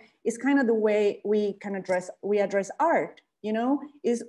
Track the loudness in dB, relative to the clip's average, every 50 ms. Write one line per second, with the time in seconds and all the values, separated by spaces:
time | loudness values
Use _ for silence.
0 | -12 -20 _ _ -6 -6 -4 -2 0 2 2 2 4 2 2 2 2 2 2 2
1 | 2 2 0 -2 -2 0 0 0 0 -2 -4 -6 -8 -8 -8 -6 -4 -2 -2 -2
2 | -2 -6 -10 _ -4 -2 0 0 0 0 0 -2 -2 -2 -2 0 2 2 2 2
3 | 0 -2 -6 -14 -20 _ _ _ -6 -4 -2 -2 0 0 0 -2 -4 -8 -12 -6
4 | -2 -2 -2 -2 -2